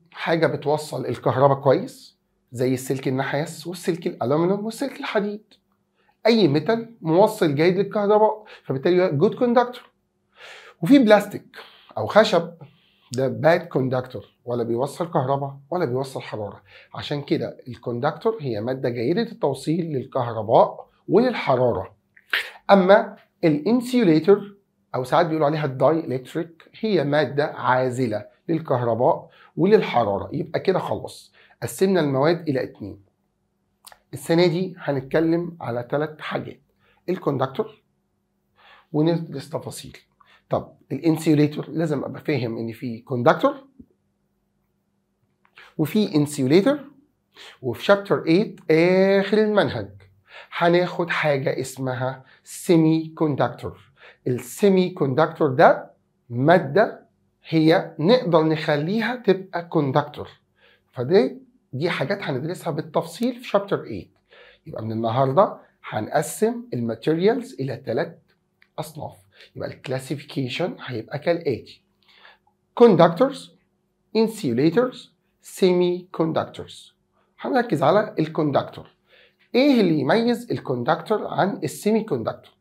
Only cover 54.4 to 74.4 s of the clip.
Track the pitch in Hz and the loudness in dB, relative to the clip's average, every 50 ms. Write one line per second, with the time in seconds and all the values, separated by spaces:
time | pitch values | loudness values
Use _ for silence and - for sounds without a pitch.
54.4 | - - - - - 202 190 185 180 175 180 - 151 135 127 147 160 165 - - | -6 -12 -4 0 2 4 4 4 4 2 0 -2 -2 0 2 2 0 0 0 0
55.4 | 170 143 127 131 175 233 302 - - - _ _ _ _ _ _ _ - 117 120 | -2 0 4 6 6 6 6 4 -2 -14 _ _ _ _ _ _ _ -8 -4 0
56.4 | 135 156 175 185 165 135 139 190 226 - - - - _ _ _ _ _ _ _ | 4 6 6 4 4 2 0 0 0 0 -2 -10 -20 _ _ _ _ _ _ _
57.4 | _ - 160 160 156 156 165 190 - - - - 147 180 247 254 - 180 165 160 | _ -2 2 4 4 6 4 4 2 -4 -6 -2 2 4 4 4 4 2 2 4
58.4 | 160 160 156 151 - - 151 143 147 165 202 226 220 226 254 247 - 196 185 185 | 4 2 0 -2 0 -2 -2 0 0 -2 -2 -2 -2 -2 -4 -2 0 0 0 0
59.4 | 190 - - 175 170 170 - 170 143 135 131 - - - - - 95 - - _ | -2 -8 -10 -10 -8 -4 -2 -2 0 0 0 0 -2 -2 -6 -14 -14 -14 -16 _
60.4 | _ _ _ _ _ _ _ _ _ _ - 131 120 131 175 196 254 262 - - | _ _ _ _ _ _ _ _ _ _ -10 -8 -2 2 4 4 4 2 -2 -8
61.4 | - _ _ _ _ _ - 127 156 175 170 - 139 - 202 196 - 175 139 123 | -20 _ _ _ _ _ -8 -6 -4 -4 -4 -4 -4 -4 -4 -6 -6 -6 -6 -6
62.4 | 143 160 180 - - 175 147 151 147 - - 170 160 - - - 233 254 247 - | -6 -8 -8 -8 -8 -8 -6 -6 -6 -4 -4 -4 -4 -4 -6 -4 -4 -4 -4 -6
63.4 | - - - 196 196 - 175 135 - - 113 90 - - _ _ _ _ _ - | -6 -2 -2 0 0 0 -4 -6 -6 -8 -12 -12 -14 -16 _ _ _ _ _ -20
64.4 | - - - _ - - - - 110 110 110 113 113 113 113 131 135 135 135 170 | -20 -20 -20 _ -18 -16 -12 -10 -8 -6 -4 -4 -2 -2 0 0 0 2 4 2
65.4 | 208 - - - - _ _ _ - - - 110 107 - - 151 160 - - - | 2 2 0 -8 -20 _ _ _ -12 -8 -6 -6 -4 -2 -2 -2 -2 -2 -4 -2
66.4 | 214 220 247 240 240 - - 123 117 113 113 - - 156 156 165 180 208 240 269 | 0 0 -2 -2 -8 -10 -6 -6 -4 -4 -6 -4 -2 -2 0 2 2 2 2 0
67.4 | 233 - - - 135 135 113 - - - 113 135 170 170 - - _ _ _ _ | -4 -10 -10 -8 -8 -8 -8 -8 -6 -4 -4 -4 -4 -4 -8 -18 _ _ _ _
68.4 | _ _ _ _ _ _ _ - 156 - - 147 - - - - _ _ _ - | _ _ _ _ _ _ _ -12 -12 -12 -12 -14 -14 -14 -14 -18 _ _ _ -20
69.4 | - - - - - - - - - 139 127 131 131 - 160 139 - - - 151 | -20 -20 -14 -12 -12 -12 -12 -12 -10 -8 -8 -8 -6 -8 -10 -10 -10 -10 -6 -6
70.4 | 135 120 127 - 170 190 262 - - - 123 110 113 - - 139 - 180 170 170 | -6 -4 -4 -4 -4 -4 -6 -8 -12 -10 -10 -10 -10 -8 -10 -6 -2 -2 -2 -2
71.4 | - 147 120 98 - - - _ _ _ _ _ _ _ _ _ - - - _ | -2 -4 -4 -4 -6 -12 -20 _ _ _ _ _ _ _ _ _ -20 -20 -20 _
72.4 | _ _ _ _ _ _ - - 233 240 190 151 165 165 170 - 254 277 285 - | _ _ _ _ _ _ 4 6 8 8 8 8 6 6 6 2 0 0 -2 -6
73.4 | - - _ _ _ _ _ _ _ _ _ _ _ _ - 220 226 214 220 - | -16 -20 _ _ _ _ _ _ _ _ _ _ _ _ 0 0 0 0 -2 -4